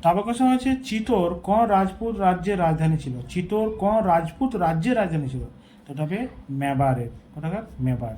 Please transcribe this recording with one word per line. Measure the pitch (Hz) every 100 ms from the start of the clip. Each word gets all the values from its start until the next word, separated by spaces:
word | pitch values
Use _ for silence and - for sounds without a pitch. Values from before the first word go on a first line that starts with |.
তারপর | 165 180
কোশ্চেন | 214 240 254
হচ্ছে, | 254 262 262
চিতোর | - 220 220 220 170
কোন | 175 - 214 233
রাজপুত | 196 190 - 226 208
রাজ্যের | 190 175 180 196
রাজধানী | 165 156 160 156
ছিল? | 139 123 123
চিতোর | 185 180 214 220 220
কোন | 196 220
রাজপুত | 196 170 165 - 269 202
রাজ্যের | 165 165 180 240
রাজধানী | 185 160 135
ছিল? | 131 117 - - - -
তো |
এটা | 139
হবে | 151 196 254 - -
মেবারের, | 139 139 135 139 123 117 - -
কোথাকার? | - 156 202 220 -
মেবার। | 131 123 117